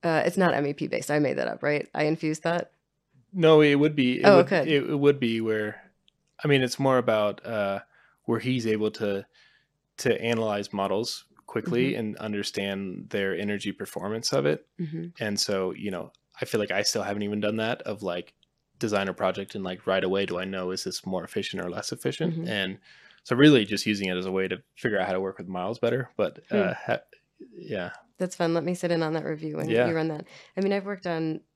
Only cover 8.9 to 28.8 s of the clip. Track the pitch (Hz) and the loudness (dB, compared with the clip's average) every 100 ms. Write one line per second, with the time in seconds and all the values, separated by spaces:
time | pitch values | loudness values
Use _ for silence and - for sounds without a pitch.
8.9 | 107 107 98 98 _ _ _ _ _ _ | -2 -4 -4 -6 _ _ _ _ _ _
9.9 | - 131 113 117 117 110 104 101 101 95 | -4 -2 0 0 -2 0 -2 -4 -2 -2
10.9 | 95 117 - - _ - - 107 120 131 | -2 -4 -8 -14 _ -10 -6 -2 0 0
11.9 | - 117 - - 104 101 - 98 98 - | -2 -6 -6 -6 -6 -6 -4 -4 -4 -6
12.9 | 90 - 107 98 87 104 104 104 92 98 | -10 -8 -4 -2 -2 -4 -4 -6 -8 -8
13.9 | - 92 113 117 139 143 151 - - 165 | -8 -6 -4 -2 0 0 0 -4 -10 -8
14.9 | 165 170 - 107 101 - 98 95 - 101 | -6 -10 -6 -4 -2 -2 0 -2 -4 -6
15.9 | 90 - _ _ - - 113 104 98 104 | -6 -8 _ _ -10 -4 -2 0 0 0
16.9 | 117 101 101 104 104 104 110 110 127 - | 0 -2 -4 -2 -2 -2 -2 -2 -4 -6
17.9 | 101 98 87 90 _ _ _ _ - 117 | -6 -4 -6 -8 _ _ _ _ -4 0
18.9 | 104 98 90 92 92 98 104 92 90 - | 0 0 0 0 -2 -6 -8 -8 -6 0
19.9 | 95 92 98 98 90 95 95 92 92 - | 0 2 0 0 -4 -6 -6 -6 -6 -6
20.9 | 90 - 92 85 - 98 95 90 87 - | -8 -6 -6 -6 -6 -6 -6 -8 -8 -8
21.9 | - - 135 175 165 170 107 95 95 _ | -6 -6 -4 -4 -4 -4 -4 -4 -6 _
22.9 | - - _ - 123 151 139 101 101 - | -20 -20 _ -2 6 8 8 4 -2 -2
23.9 | 104 98 90 92 95 95 92 - - 131 | -2 0 -2 -2 -2 -2 -4 -12 -6 -2
24.9 | 104 92 92 95 95 92 92 92 120 120 | 0 0 -2 -2 -6 -10 -6 -6 -2 -2
25.9 | 120 123 - 95 - - 208 98 - - | -2 -4 -2 -4 -4 -4 0 0 -2 -4
26.9 | 117 - _ _ - - - - 101 87 | -4 -4 _ _ -20 -20 -18 -8 -6 -6
27.9 | - - - 180 - 170 165 156 180 | -10 -16 -8 -6 -2 0 0 -2 -4